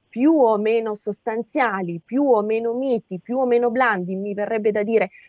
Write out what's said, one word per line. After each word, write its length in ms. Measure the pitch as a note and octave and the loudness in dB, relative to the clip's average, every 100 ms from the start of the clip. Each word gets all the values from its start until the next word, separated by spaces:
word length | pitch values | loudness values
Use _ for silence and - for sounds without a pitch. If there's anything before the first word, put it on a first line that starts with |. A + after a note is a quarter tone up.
| _ | _
più 260 | A3 C#4+ | 0 2
o 240 | D#4+ A#3 G#3+ | 6 4 4
meno 380 | G#3+ A3+ A3+ G#3 | 2 0 -2 -6
sostanziali, 1040 | - G3+ - A3 A#3 D4 A#3+ G3 F3 E3+ | -8 -6 -6 -6 -4 -2 -2 -2 -6 -8
più 200 | - B3 | -6 -2
o 200 | C#4+ A3 | 2 2
meno 300 | G#3 A3 A#3 | 2 -2 -2
miti, 460 | A#3+ C4+ A#3 - F#3 | -2 -2 -2 -4 -12
più 180 | - B3+ | -6 -2
o 80 | B3+ | 2
meno 260 | A#3+ A#3+ | 2 2
blandi, 440 | A#3 B3 G3 F3+ F#3+ | 2 0 0 -4 -6
mi 180 | G3+ | -6
verrebbe 380 | G3+ G3+ A3+ G#3+ | -6 -4 -2 0
da 120 | G#3 | 0
dire 280 | G#3 A3 F#3 - | 0 0 0 -6